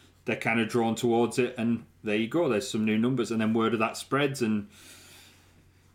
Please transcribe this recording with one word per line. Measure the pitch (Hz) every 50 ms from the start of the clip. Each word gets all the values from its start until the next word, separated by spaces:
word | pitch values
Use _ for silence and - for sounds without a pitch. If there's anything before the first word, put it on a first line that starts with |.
| - - _ _ -
They're | - 107
kind | - - 117 113 117
of | 110 107
drawn | - 120 113 113 110
towards | - - 120 113 117 120 110 - 131
it, | 123 110 -
and | - 113 117 117 107 - - - _ -
there | 107 104
you | 104 113
go, | 113 147 165 175 139
there's | 113 101 - -
some | - 110 110
new | 107 107 110
numbers, | 113 127 135 123 110 104
and | 113 110
then | 110 107 113
word | 117 113 110 117
of | 107
that | 113 113 -
spreads, | - - - 135 139 147 139 139 - 120
and | 107 107 104 101 - - - - - - - - - - - - - - - - - _ - - - _ _ _ _ _